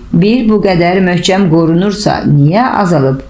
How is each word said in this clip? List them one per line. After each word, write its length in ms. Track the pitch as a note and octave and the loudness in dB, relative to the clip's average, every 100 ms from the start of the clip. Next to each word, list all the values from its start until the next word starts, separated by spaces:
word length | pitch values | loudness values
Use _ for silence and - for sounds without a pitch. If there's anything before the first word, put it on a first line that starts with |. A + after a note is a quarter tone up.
| - | -4
bir 360 | E3 G3+ B3 A3 | 0 2 2 0
bu 60 | |
qədər 480 | G#3+ G3 F3 F3 F#3 | 0 0 0 0 0
möhkəm 460 | F#3 F3 F3+ F#3 F#3+ | 0 -2 -2 0 2
qorunursa, 720 | E3 E3 E3 G3+ F#3+ - - - | 2 2 0 0 -2 -4 -2 0
niyə 460 | D3 C#3+ G3 B3+ | 2 2 2 0
azalıb?" 480 | - F#3+ D#3+ C3+ C3+ | 0 0 0 0 -2